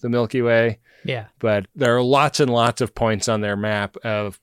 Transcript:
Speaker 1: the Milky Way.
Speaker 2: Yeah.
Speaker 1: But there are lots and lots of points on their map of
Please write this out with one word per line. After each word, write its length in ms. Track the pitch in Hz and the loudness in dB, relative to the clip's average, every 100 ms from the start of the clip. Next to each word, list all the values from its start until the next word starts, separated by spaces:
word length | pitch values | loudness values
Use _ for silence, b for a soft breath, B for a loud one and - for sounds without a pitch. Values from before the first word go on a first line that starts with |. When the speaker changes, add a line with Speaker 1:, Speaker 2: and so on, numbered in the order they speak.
Speaker 1:
the 80 | 120 | -4
Milky 340 | 120 113 123 | -2 0 0
Way. 380 | 120 117 117 110 B B | 2 2 2 -2 B B
Speaker 2:
Yeah. 220 | - 123 107 _ | -8 -8 -10 _
Speaker 1:
But 280 | 113 104 95 - | -2 -2 -2 -2
there 200 | 127 120 | 0 2
are 60 | |
lots 380 | 123 139 139 - | 4 4 2 2
and 100 | 135 | 2
lots 300 | 120 117 - | 2 2 0
of 120 | 117 - | -4 -2
points 320 | 113 104 - | 0 0 -2
on 120 | 107 | -2
their 160 | 104 101 | -2 -4
map 400 | 107 104 101 - | -2 -2 -4 -8
of 420 | 113 107 104 - | -6 -4 -4 -10